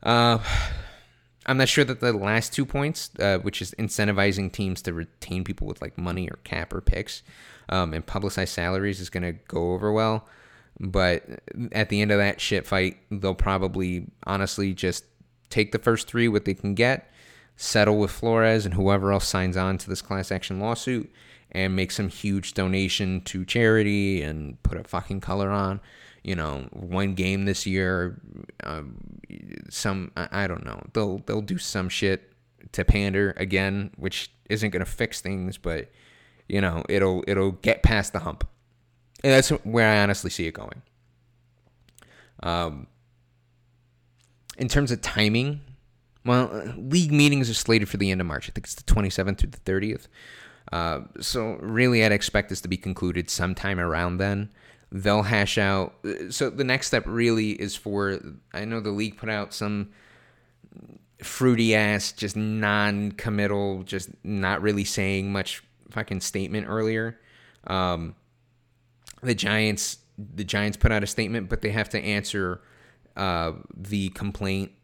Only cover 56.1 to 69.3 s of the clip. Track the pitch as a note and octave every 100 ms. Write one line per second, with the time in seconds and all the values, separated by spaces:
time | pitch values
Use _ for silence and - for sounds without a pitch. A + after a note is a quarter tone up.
56.1 | G2 F#2 A2+ C3+ - C3 B2+ - B2 -
57.1 | A#2 A#2 A2+ A2 G#2 G2+ - - G2+ G2
58.1 | F#2+ - - _ - G#2+ A2+ G#2+ G2+ A2
59.1 | G#2 A2 G#2+ G2+ - G#2+ G#2 G2+ - -
60.1 | - _ _ _ _ - - - - _
61.1 | _ - - B2+ A#2 A2+ G#2+ G#2+ G#2 -
62.1 | - G#2 G2+ G#2+ A2 G#2+ G#2 G#2 G2+ G#2
63.1 | G2+ A#2 G#2 G2+ G2+ G2+ F#2+ F#2 G2 F2+
64.1 | - - G#2 F#2+ F#2+ G2+ G#2 G2 - F#2+
65.1 | G2 G2 G2 F#2+ - _ _ _ - A2
66.1 | G2 - G#2 F#2+ G#2+ G2 G#2+ A2 A2 A2+
67.1 | A2+ _ _ _ _ - F#2+ F#2 F2 E2
68.1 | F#2 _ _ _ _ _ _ _ _ -
69.1 | - B2